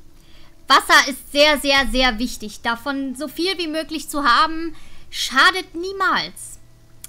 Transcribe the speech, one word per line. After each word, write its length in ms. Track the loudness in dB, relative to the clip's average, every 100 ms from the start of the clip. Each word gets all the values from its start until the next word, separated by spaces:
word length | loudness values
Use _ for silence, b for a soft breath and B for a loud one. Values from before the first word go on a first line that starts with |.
| -20 b b b b -10 4
Wasser 420 | 4 6 4 4
ist 240 | -2 -2
sehr, 260 | 4 4 4
sehr, 260 | 2 2 2
sehr 280 | 2 2 0
wichtig. 420 | -4 -6 -12 -8
Davon 540 | -4 -4 -4 -4 -6
so 140 | -6 -8
viel 280 | -4 -4 -2
wie 120 | -4
möglich 400 | -6 -6 -8 -6
zu 160 | -2
haben, 500 | 2 2 2 -2 -6 -8 B B B
schadet 640 | -8 -2 4 4 2 -4 -8
niemals. 800 | -8 -2 0 0 -4 -10 -18 -18 -20 -20 -20 -20